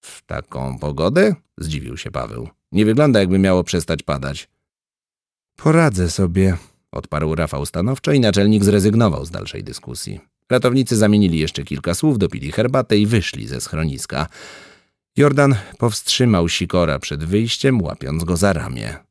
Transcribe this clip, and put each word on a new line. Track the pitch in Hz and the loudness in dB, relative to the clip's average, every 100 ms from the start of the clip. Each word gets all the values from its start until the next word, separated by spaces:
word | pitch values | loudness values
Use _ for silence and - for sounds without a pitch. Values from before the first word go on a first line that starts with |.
„W | - - | -20 -20
taką | _ 73 - - 67 64 | _ -12 -10 -10 -8 -8
pogodę?”, | 71 69 85 151 208 180 _ - | -8 -2 0 2 2 0 _ -12
zdziwił | - - - 62 | -8 -8 -8 -12
się | - | -10
Paweł. | 67 58 57 58 _ _ | -8 -8 -10 -14 _ _
„Nie | 85 | 0
wygląda, | 107 110 147 117 | 2 4 4 4
jakby | 95 95 | 4 4
miało | 95 92 | 4 2
przestać | 85 90 80 80 | 2 -2 -2 -6
padać”. | - 71 67 71 - _ _ _ _ _ _ _ _ _ _ _ | -4 -6 -6 -10 -14 _ _ _ _ _ _ _ _ _ _ _
„Poradzę | - 160 160 95 90 | 2 4 4 2 -2
sobie”, | - 95 87 95 85 - _ _ | 0 0 2 2 0 -6 _ _
odparł | - - 76 78 | -12 -6 -4 -2
Rafał | 80 80 71 71 | -2 -2 -4 -6
stanowczo | - 98 135 - | -4 -2 -2 0
i | 147 | 2
naczelnik | 113 98 101 107 | 2 4 4 4
zrezygnował | 98 104 98 110 113 69 | 4 4 4 2 2 0
z | 73 | -8
dalszej | 85 50 - | -10 -10 -12
dyskusji. | - - - 62 - - _ _ _ | -12 -14 -14 -12 -12 -14 _ _ _
Ratownicy | 127 123 127 123 113 | 0 2 2 2 2
zamienili | 107 104 98 80 | 4 6 4 2
jeszcze | 78 - | -2 -6
kilka | 78 71 78 | -8 -8 -4
słów, | 85 156 127 | -2 0 0
dopili | 92 - 69 | -2 -4 -8
herbatę | 82 117 131 123 107 | -2 0 0 2 2
i | 104 | 4
wyszli | 113 87 - 55 | 2 0 -8 -10
ze | 62 | -10
schroniska. | - 78 80 67 - 65 76 - - - - _ _ _ _ - | -8 -4 -4 -4 -8 -6 -6 -8 -20 -20 -20 _ _ _ _ 2
Jordan | 143 139 139 123 - - | 2 4 4 2 -2 -4
powstrzymał | 120 110 - - 123 101 85 | -2 -2 -4 2 4 4 2
Sikora | - 87 92 82 69 | 0 -2 0 0 0
przed | - 73 | -4 -8
wyjściem, | 80 101 117 - 139 127 | -2 -2 -2 -2 0 0
łapiąc | 80 - 65 78 | -2 -6 -6 -6
go | 82 85 | -2 0
za | 101 | 2
ramię. | 85 60 64 55 76 _ | 0 -4 -8 -10 -12 _